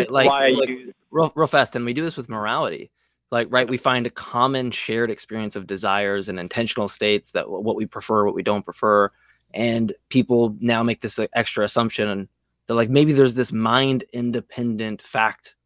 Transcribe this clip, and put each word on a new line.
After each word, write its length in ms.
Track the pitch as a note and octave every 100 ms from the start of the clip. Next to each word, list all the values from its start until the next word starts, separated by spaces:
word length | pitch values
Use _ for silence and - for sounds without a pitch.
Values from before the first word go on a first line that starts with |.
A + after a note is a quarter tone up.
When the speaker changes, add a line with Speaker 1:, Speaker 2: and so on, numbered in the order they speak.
| A#2
Speaker 1:
there's 40 |
Speaker 2:
Like, 160 | C3+ C3+
Speaker 1:
why 200 | C#3 C3+
Speaker 2:
like, 180 | B2+ C3
Speaker 1:
you 240 | B2+ B2 - _
Speaker 2:
real, 220 | D3+ D#3+
real 120 | D3+ D3+
fast, 280 | D3 A#2+
and 120 | A#2+ A#2+
we 80 |
do 100 | B2+
this 140 | E3 C#3+
with 100 | A#2
morality. 600 | A2 G#2+ C#3 B2 D2+ - _ _ _ _
Like, 180 | A#2+ A#2
right, 180 | B2+ B2
we 80 | B2
find 280 | C3+ B2+ A#2
a 40 |
common 600 | - - A#2+ C3+ C3 B2
shared 400 | - - A#2 A#2
experience 460 | G#2 - A2 G#2+ G2+
of 100 | F2+
desires 600 | G2 G#2 G2 G2+ G2+ G2
and 100 | F2+
intentional 500 | F2 A#2 A2+ - G2+
states 440 | - G#2 G#2 -
that 100 | F2
w-, 180 | - F#2+
what 140 | A2 G#2
we 100 | A2
prefer, 380 | G#2+ - G#2+
what 100 | G#2
we 80 | F#2
don't 200 | F#2 G#2
prefer, 460 | F2+ - G#2+ G#2 G2+ - _ _ _
and 380 | G2+ A#2 A#2 A2 - -
people 460 | C3 A#2 A#2+ A#2 G#2+
now 220 | A#2+ A2+
make 180 | A#2 A2
this, 180 | A2 -
uh, 80 | A#2+
extra 300 | A#2 A2+ A2
assumption 640 | G#2 B2 A2+ - G#2 G2 F#2+ _ _ _ -
that, 80 |
like, 140 | A#2 A2+
maybe 220 | C#3+ D3+
there's 200 | C#3 C3
this 180 | A#2+ A#2+
mind-independent 1500 | A2 A2+ B2+ C3+ C3 - A#2+ A#2+ A#2 - - A#2+ A2 A2 G#2
fact 540 | - A#2 A2 - - -